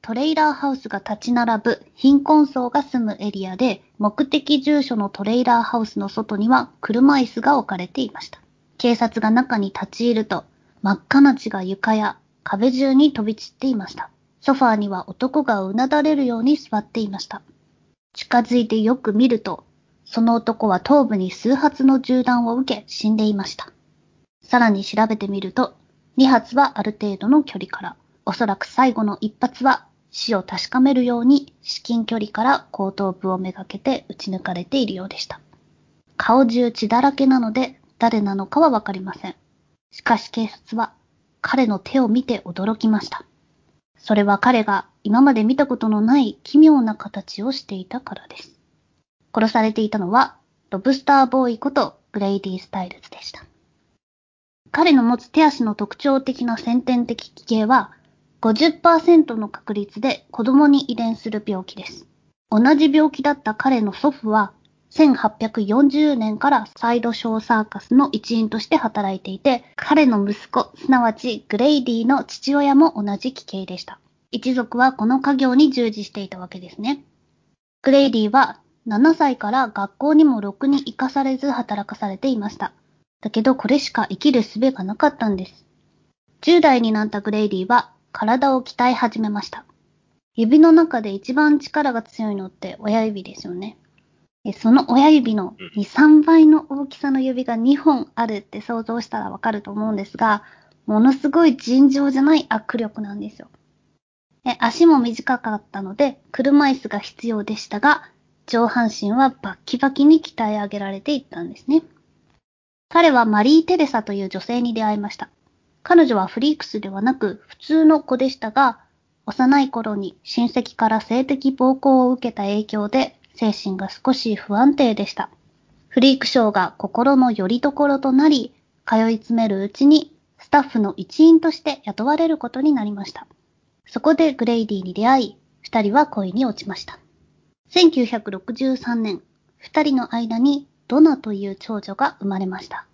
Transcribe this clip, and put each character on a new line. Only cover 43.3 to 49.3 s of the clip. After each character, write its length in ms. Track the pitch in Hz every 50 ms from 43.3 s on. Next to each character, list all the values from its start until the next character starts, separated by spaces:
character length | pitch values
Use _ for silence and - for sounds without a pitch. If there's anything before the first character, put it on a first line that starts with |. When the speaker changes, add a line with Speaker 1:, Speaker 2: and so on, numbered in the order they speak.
| _ _ _ _ _ _ _ _ _ _ _ _ _ _
Speaker 1:
そ 160 | _ - 214
れ 80 | 208
は 160 | 202 202 202 196
彼 240 | - 240 254 226
が 240 | 214 214 196 190 - _ _ _
今 180 | _ 208 208 247
ま 140 | 277 285 254
で 80 | 220
見 140 | 214 226 262
た 100 | 277 285
こ 100 | 269 247
と 120 | - 226 220
の 120 | 214 208
な 200 | 214 226 269 285
い 180 | 254 208 - _ _
奇 140 | - - 294
妙 220 | 311 311 302 269
な 140 | 233 220 214
形 480 | - - 202 - 196 - - - -
を 80 | 208 262
し 140 | 269 269 -
て 100 | - 202
い 100 | 185 185
た 160 | _ - 254
か 140 | - - -
ら 140 | - - _
で 80 | -
す。 200 | - - _ _ _ _ _ _ _ _ _ _ _ _ _ _ _ _ _